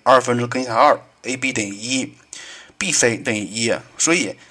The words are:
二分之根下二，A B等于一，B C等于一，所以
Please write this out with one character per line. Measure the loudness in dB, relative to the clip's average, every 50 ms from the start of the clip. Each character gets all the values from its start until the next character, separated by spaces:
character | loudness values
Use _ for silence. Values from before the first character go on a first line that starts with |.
二 | 4 6 6 6
分 | 6 2 0 -2
之 | -2
根 | -2 -4 -4 -4
下 | 0 2
二 | 4 6 6 4 2 -2 _ _ _
，A | -8 -8 -6
B | -4 -4 -4 -2
等 | -4 -4
于 | -6 -8
一 | -10 -6 -4 -4 -4 -4 -6 -10 _ _ _ -20 -18 -18 -18 -20 -20 -20 -16 _ -8
，B | -4 -2
C | 0 2 2 2 0
等 | 0 -2 -4 -4
于 | -4 -6
一， | -6 -4 -2 -2 0 -2 -2 -6 -10 -6 -2
所 | 0 0
以 | 2 0 0 -4 -6 -12 -18 -20